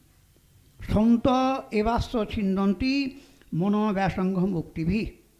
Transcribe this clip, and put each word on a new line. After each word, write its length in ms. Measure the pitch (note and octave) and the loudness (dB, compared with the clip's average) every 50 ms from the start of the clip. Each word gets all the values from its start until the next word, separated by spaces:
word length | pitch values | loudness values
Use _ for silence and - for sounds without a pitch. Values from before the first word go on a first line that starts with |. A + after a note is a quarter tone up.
| _ _ _ _ _ _ _ _ _ _ _ _ _ _ _ - | _ _ _ _ _ _ _ _ _ _ _ _ _ _ _ -12
সন্ত 480 | - - - G3 A3 A#3 A#3 A3+ - C#4 B3+ C4 C4 C4 C4+ C4 - - | -4 0 2 4 4 6 4 4 4 4 4 4 2 0 0 -2 -4 -4
এবাস্য 540 | A#3+ G#3 G#3+ A3+ A#3 A#3 - - - A#3 G#3 | -2 0 0 2 0 0 -2 -2 -2 -4 -2
ছিন্দন্তি 960 | - - A#3 G3+ F#3+ F#3+ G3 G3 G3 G3+ - C4 C4 C4+ C#4 C#4 C4 C4+ - - - - - - - - | -2 -2 -2 0 0 0 2 2 0 0 0 0 0 0 0 -2 -4 -6 -12 -20 -20 -20 -20 -14 -6 -4
মনোব্যাসঙ্গ 840 | D#3+ F3 G3+ G3+ G#3 G#3+ G#3+ G3 F#3+ G3 F3 - G3 F#3 F#3 F#3+ F3+ | -2 0 0 0 0 0 0 0 0 0 -2 -2 -2 -2 -2 0 0
মুক্তিভি।" 720 | F3 F#3+ F#3+ E3 D3+ - - E3+ D#3+ E3 F#3 A3+ F#3 - - - _ _ _ | 0 0 -2 -4 -6 -6 -6 -4 -2 -2 -2 -2 -2 -4 -8 -14 _ _ _